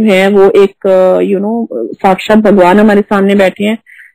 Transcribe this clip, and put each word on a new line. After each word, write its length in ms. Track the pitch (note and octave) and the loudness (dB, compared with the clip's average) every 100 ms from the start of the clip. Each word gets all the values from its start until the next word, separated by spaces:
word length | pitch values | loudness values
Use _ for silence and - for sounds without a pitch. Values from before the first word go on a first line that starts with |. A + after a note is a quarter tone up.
हैं, 240 | A3 F#3+ G3 | 2 0 0
वो 220 | G3+ G3 | 2 2
एक, 380 | - G3 - G3 | 2 0 -2 -2
अ, 320 | F#3 F#3 F#3 | 0 2 0
you 180 | F#3 G3 | -2 -4
know, 300 | G3+ A#3 A3+ | -4 -6 -8
साक्षात 640 | - A#2 - G3 F#3+ - A3 | -10 -10 -4 -2 -2 0 0
भगवान 420 | G#3+ G3 F3 G3 | 2 2 2 2
हमारे 220 | G#3+ G3+ | 2 0
सामने 340 | G#3 G3+ G3 G3+ | -2 -2 0 0
बैठे 280 | F#3+ - | -2 -2
हैं। 140 | G#3 A3+ - - - | -6 -6 -12 -20 -20